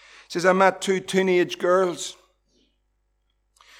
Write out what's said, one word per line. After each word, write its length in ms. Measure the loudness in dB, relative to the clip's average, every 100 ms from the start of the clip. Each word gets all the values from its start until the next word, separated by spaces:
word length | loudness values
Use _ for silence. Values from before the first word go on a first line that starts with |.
| -20 -20 -12
says, 160 | -2 2
"I 80 |
met 280 | 4 2 2
two 180 | -2 -4
teenage 600 | -2 -2 2 2 0 -2
girls. 580 | 0 2 0 -4 -12 -16 _ _ _ _ _ _ _ _ _ _ _ _ _ _ _